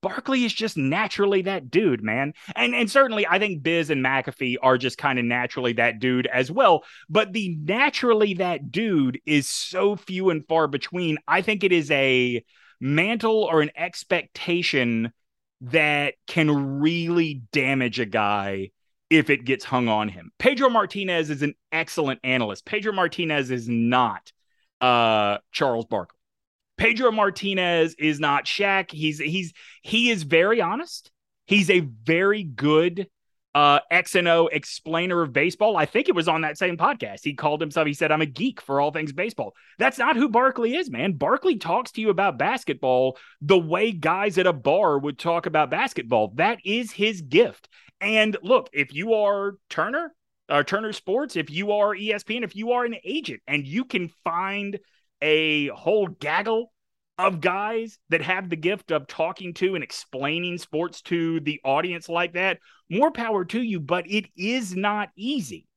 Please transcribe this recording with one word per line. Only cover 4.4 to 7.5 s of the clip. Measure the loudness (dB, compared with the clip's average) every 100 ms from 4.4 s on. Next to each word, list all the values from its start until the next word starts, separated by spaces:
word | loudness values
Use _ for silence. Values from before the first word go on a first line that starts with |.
| -4 2
are | 4 4
just | 2 -2
kinda | 0 0
naturally | 0 0 -2 -2 -2
that | 2 2 2
dude | 0 0 0
as | 0 0
well. | 4 6 6 2 -20 -2
But | 0 0
the | -2 -4